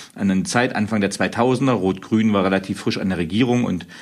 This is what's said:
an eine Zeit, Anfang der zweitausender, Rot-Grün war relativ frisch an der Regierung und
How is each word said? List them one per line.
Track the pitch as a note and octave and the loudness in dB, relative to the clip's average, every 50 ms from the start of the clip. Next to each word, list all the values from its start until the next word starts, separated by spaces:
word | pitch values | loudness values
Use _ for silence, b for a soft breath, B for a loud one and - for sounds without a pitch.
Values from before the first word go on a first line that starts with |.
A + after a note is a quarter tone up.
| B B B | B B B
an | - G2+ G2 | -2 0 2
eine | F#2+ F#2+ F#2+ | 2 2 0
Zeit, | - - A#2+ B2 B2 - | 0 0 0 0 0 0
Anfang | - G#2+ G2+ A2 G#2+ | -2 -2 0 0 0
der | G2+ F#2+ | 0 -2
zweitausender, | - - G2 F2+ - A2 A#2 B2+ B2+ B2 C#3 C3+ B2 | -2 -2 -4 -2 0 0 2 2 2 2 2 0 2
Rot-Grün | G2+ F#2 F#2+ F#2 - - - A2 A2 A2 A2+ G#2 | 2 2 0 0 -2 -4 0 0 2 2 4 2
war | G2+ F#2 | 2 2
relativ | F#2+ F#2+ F#2+ F#2+ - G2 - | 2 2 0 0 -4 -8 -4
frisch | - A#2 A2+ | -4 -4 -4
an | - - F#2+ | -2 -2 -2
der | F#2 E2+ | -2 -2
Regierung | F2 E2 F#2 A2 C3 A#2+ B2 B2 A#2 | -2 -2 2 0 2 2 2 0 0
und | G2 F#2 E2+ - B B B | 0 -2 -4 -6 B B B